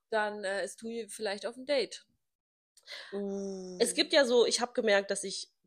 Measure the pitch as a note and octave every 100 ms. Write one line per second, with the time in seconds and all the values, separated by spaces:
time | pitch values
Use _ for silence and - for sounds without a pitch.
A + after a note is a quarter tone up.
0 | _ A3 G#3+ G#3 F#3+ G3 F#3+ - A3+ A#3
1 | G#3 - G#3+ G#3 G#3+ A#3+ C4 C#4 F#3 -
2 | _ _ _ _ _ _ _ _ - -
3 | - G3+ G3+ G3 G3 F#3+ F#3 F3+ A#3+ -
4 | - D#4+ B3 B3 A3+ A3+ A#3+ - G#3+ G3+
5 | G3 G3 G3 - - _